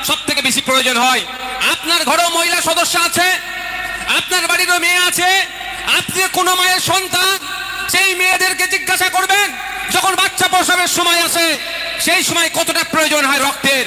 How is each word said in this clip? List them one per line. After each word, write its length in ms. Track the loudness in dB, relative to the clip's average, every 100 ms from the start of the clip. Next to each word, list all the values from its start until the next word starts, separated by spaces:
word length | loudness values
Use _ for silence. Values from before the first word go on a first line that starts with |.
সব 140 | -2 -4 -2
থেকে 140 | -2
বেশি 200 | 0 -2
প্রয়োজন 360 | 2 2 2 2
হয়। 280 | 2 2 -2 -8 -8 -2 -2
আপনার 340 | -2 0 0 2
ঘরেও 240 | 2 2
মহিলা 320 | 2 0 0
সদস্য 380 | 0 0 2 2
আছে, 320 | 0 2 2 0 -4 -10 -8 -8 -8 -8 -2 -2
আপনার 300 | 0 -2 0
বাড়িরও 320 | 0 2 2
মেয়ে 180 | 2 2
আছে, 480 | 2 2 2 2 0 -6 -10 -8 -2 -2
আপনি 260 | -2 -2 -2
কোনো 220 | 0 2 2
মায়ের 240 | 2 0
সন্তান, 580 | 0 0 0 0 0 0 -4 -8 -8 -8 -2
সেই 260 | 2 2 2
মেয়েদেরকে 520 | 2 2 0 0 -2
জিজ্ঞাসা 420 | -2 -2 0 2
করবেন 420 | 0 2 2 2 -2 -8 -8 -2
যখন 240 | 0 0 2
বাচ্চা 320 | 0 2 2
প্রসবের 400 | 4 2 2 2
সময় 360 | 0 2 2
আসে, 340 | 2 0 0 0 -4 -8 -8 -4
সেই 240 | 0 0
সময় 260 | 0 0 -2
কতটা 300 | 0 -2 -2
প্রয়োজন 420 | 0 2 2 2 2
হয় 140 | 2
রক্তের। 460 | 0 0 0 0